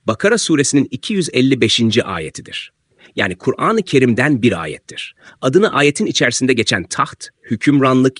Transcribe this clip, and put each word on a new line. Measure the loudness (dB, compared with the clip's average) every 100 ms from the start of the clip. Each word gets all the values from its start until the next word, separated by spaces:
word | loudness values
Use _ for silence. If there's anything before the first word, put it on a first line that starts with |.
| -6
Bakara | -2 0 0
suresinin | 0 0 2 2 0
iki | -6 -4
yüz | -4 0
elli | 0 2 2
beşinci | 2 2 2 0
ayetidir. | -2 -8 -10 -12 -14 -16 -16 _ _ _ -12 -6
Yani | -4 -2
Kur'an-ı | -4 -2 0 0
Kerim'den | 0 2 4 2 2 2
bir | 0 0
ayettir. | -8 -12 -14 -16 -16 _ -20 -6
Adını | 0 2 2
ayetin | 2 0 0 -2
içerisinde | 0 0 0 0
geçen | 0 0 -2
taht, | -4 -4 -4 -6 -20 _ -8
hükümranlık, | -2 2 4 4 4 2